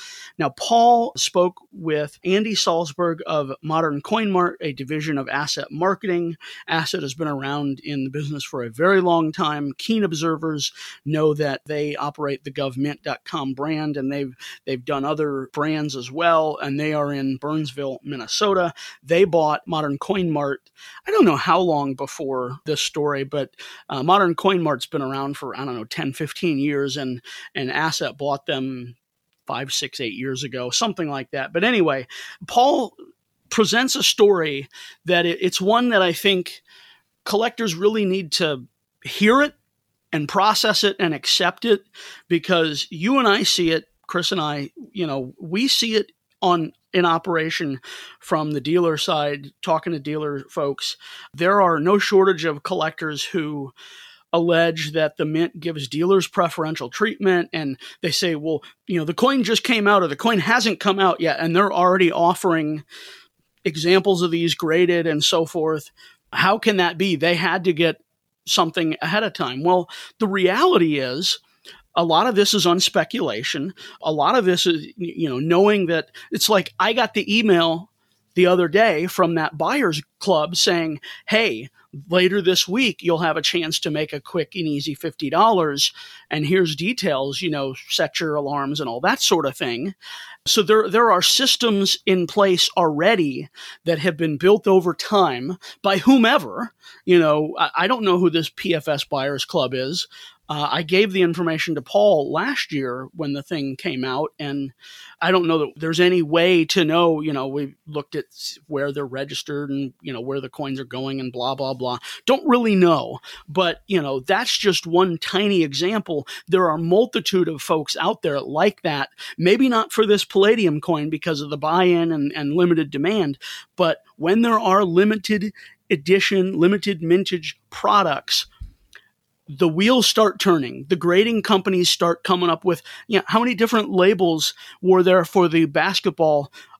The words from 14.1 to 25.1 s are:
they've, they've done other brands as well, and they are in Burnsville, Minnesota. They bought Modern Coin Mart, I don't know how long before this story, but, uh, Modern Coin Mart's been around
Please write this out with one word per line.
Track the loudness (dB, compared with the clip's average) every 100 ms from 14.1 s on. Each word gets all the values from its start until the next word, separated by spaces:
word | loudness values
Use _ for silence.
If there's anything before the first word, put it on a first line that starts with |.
they've, | -4 -8 -10 -18 -14
they've | -8 -8
done | -4 -4
other | -2 -2 -2 -4 -8
brands | -6 -4 -2 -4
as | -8 -10
well, | -2 2 2 2 -2
and | -6 -4
they | -2
are | -2 -2
in | -2 -4 -4
Burnsville, | -4 -4 -4 -8 -10 -10
Minnesota. | -10 -10 -6 -2 0 2 0 -4 -16 -16
They | 0 2
bought | 4 4 0 -2 -4
Modern | -4 -2 -4
Coin | -4 -2 -2
Mart, | -2 -2 -6 _ _ -20 -14 -2
I |
don't | 4
know | 4 4
how | 2 2
long | 2 0 -2
before | -4 -8 -8 -6 -4 -6 -8
this | -6 -4
story, | -4 -2 -2 -2
but, | -4 -4 -6 -10 -20 -20 -10
uh, | -4
Modern | 2 4 4
Coin | 2 2 2
Mart's | 0 -2 -4
been | -6
around | -4